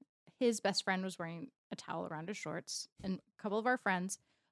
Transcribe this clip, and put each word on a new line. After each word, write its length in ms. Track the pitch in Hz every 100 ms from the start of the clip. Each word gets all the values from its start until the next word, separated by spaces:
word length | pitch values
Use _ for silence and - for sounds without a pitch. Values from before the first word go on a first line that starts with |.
| - _ - _
His 200 | 240 220
best 220 | 196 196
friend 200 | - 185
was 140 | 190 -
wearing 300 | 165 170 - - _
a 60 | 208
towel 300 | - 170 180
around 220 | 156 165
his 80 | 208
shorts. 500 | 156 165 - - - -
And 180 | 190 190 - -
a 40 |
couple 160 | 214 214
of 80 | 226
our 100 | 247
friends, 400 | 208 185 185 - _ _ _